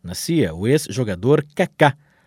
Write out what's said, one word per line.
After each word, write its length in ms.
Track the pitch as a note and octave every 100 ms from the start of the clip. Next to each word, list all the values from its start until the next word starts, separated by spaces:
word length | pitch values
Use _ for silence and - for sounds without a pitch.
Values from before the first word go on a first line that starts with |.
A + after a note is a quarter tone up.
Nascia 500 | F2 F#2 - E3+ F#2+
o 140 | D#2+ G#2+
ex-jogador 760 | D3+ - G2+ A2 F2 A2+ D3 - -
Kaká, 420 | F3+ - D3 - _ _